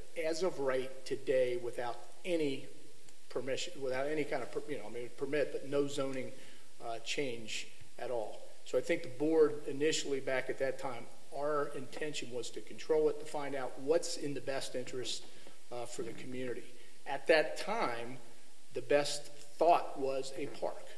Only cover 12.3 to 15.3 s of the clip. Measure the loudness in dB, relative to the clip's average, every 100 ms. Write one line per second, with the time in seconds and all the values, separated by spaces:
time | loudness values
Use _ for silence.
12.3 | -2 -2 -4 -4 -2 2 4 4 2 -2
13.3 | -2 -2 -2 -2 -2 4 4 4 -2 -2
14.3 | -2 -2 -2 0 -2 -2 -2 -2 -2 -2